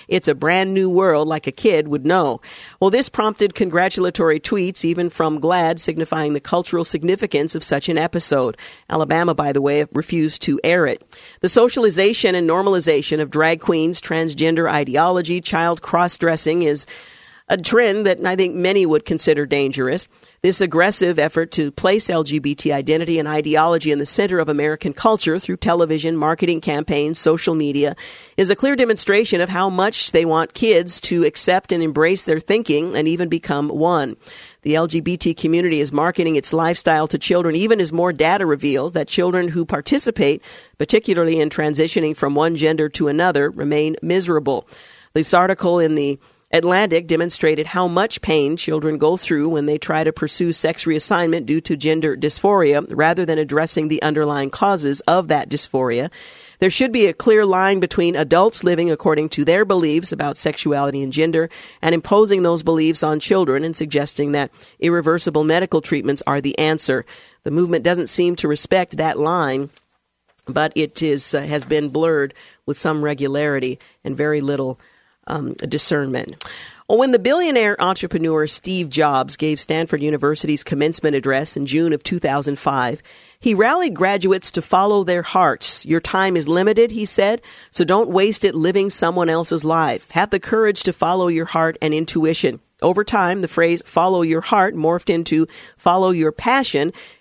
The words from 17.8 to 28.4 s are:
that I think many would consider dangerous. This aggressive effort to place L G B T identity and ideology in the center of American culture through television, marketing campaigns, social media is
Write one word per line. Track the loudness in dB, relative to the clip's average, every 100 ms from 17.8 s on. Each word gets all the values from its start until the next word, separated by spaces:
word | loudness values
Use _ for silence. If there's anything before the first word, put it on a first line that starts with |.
| 4 2 0
that | 0 0
I | 0
think | 0 0
many | 0 2 2
would | 2 0
consider | 0 2 2 0
dangerous. | 0 0 -2 -2 -4 -6 _ -20 _
This | 0 2
aggressive | 2 2 2 2 0 2
effort | 0 0 -2
to | -2 -4
place | -2 0 0 0
L | -2
G | -2 -2
B | -2 -4
T | -2
identity | -2 0 0 0 -2
and | -2
ideology | -2 0 2 2 2 0
in | -2
the | 0
center | -2 0 0
of | 0
American | 0 -2 -2 -6
culture | 0 0 2 0 -2
through | -4 -4
television, | 0 2 2 0 -2 -2
marketing | -2 0 0 0
campaigns, | -2 -4 -2 -2 -2 0
social | 2 2 0
media | 0 0 0 -2 -2 -14 -20 -8
is | -2